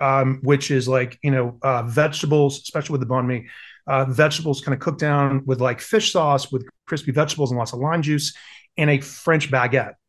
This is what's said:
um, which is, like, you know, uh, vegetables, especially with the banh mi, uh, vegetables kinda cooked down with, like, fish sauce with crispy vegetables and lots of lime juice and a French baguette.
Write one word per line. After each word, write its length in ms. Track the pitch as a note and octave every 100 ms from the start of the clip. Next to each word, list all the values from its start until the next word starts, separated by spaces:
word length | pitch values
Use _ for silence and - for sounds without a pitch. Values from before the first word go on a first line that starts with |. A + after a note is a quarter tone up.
um, 400 | C#3 C3+ C3 C3+
which 280 | B2+ C#3 -
is, 180 | C3+ A#2+
like, 300 | C3 B2 -
you 80 | D3
know, 280 | C3 A#2+ A#2+
uh, 200 | C#3 B2
vegetables, 800 | A#2 A#2 D3 - C#3+ D3+ C#3+ C#3
especially 360 | - D#3 D3 C#3+
with 20 |
the 140 | A#2+
banh 120 | B2+ B2
mi, 200 | A#2+ - - - - -
uh, 160 | C3+
vegetables 560 | C3 B2 D3+ D3+ D#3+ C#3
kinda 160 | - C3+
cooked 240 | E3+ D3
down 420 | D3+ C#3+ C#3 C3+ C3+
with, 140 | A#2+
like, 200 | B2+ A#2+
fish 320 | - A3 G#3+
sauce 380 | F3+ D3+ C#3 -
with 160 | C3 - - -
crispy 260 | D3+ C#3+
vegetables 380 | C3+ D3 D#3 C3+
and 80 | B2
lots 140 | A#2
of 60 | A#2+
lime 240 | D3 E3+
juice 320 | D3 D3 D3+ - - - _ -
and 120 | D3
a 100 | C#3
French 500 | - - E3+ D#3+ C#3
baguette. 440 | C3 A#2+ B2+ A2 -